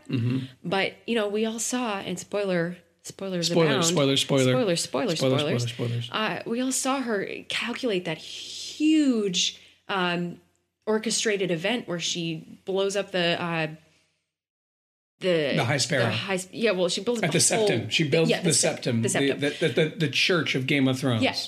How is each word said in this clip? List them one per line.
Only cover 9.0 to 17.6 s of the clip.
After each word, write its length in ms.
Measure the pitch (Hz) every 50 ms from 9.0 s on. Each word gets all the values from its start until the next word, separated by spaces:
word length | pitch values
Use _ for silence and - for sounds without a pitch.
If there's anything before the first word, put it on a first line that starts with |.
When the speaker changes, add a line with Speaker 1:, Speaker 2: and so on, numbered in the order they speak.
| 294 269 247 220 208 202 180 185 - - - - - - _ _ _ -
Speaker 2:
um, 540 | 202 190 180 175 175 175 175 175 170 - _ _ _ _ _ _ _ _ - 214
orchestrated 640 | 214 220 220 233 208 - - 226 208 190 196 170
event 360 | 175 160 170 202 240 240 - -
where 120 | 175 170
she 600 | 160 - - 175 165 165 160 160 - - - - -
blows 300 | - 185 190 196 196 196 202
up 140 | 196 196
the, 300 | - 185 170 170 170 -
uh, 260 | 175 170 170 160 160 156 156 - _ _ _ _ _ _ _ _ _ _ _ _ _ _ _ _ _ _ _ _ _ _ _ _ _ _ _ -
the 340 | - 185 175 165 151 131 - 165
Speaker 1:
The 80 | 127
High 120 | 117 151 135
Sparrow. 280 | - - 151 131 117
Speaker 2:
the 60 | 117
High 220 | 110 113 123 196 190
S-, 120 | 185 185 -
yeah, 200 | - - 226 214
well, 160 | 190 185 180 180
she 120 | 180 202
builds 200 | 196 240 240 226
Speaker 1:
At 80 | 202 160
Speaker 2:
up 40 | 160
Speaker 1:
the 200 | 165 - - 196
Speaker 2:
a 40 |
whole 100 | 226